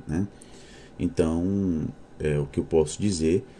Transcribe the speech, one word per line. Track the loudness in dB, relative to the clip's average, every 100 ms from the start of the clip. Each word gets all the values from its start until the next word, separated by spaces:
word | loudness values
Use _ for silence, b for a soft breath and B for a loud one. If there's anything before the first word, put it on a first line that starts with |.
| -4
né? | -2 -2 B B B B B B -4
Então, | -2 2 2 2 0 0 0 0 -2 -8 -16 -4
é, | 0 0
o | 0
que | -2
eu |
posso | 2 4 4 2
dizer | 0 2 4 2 B B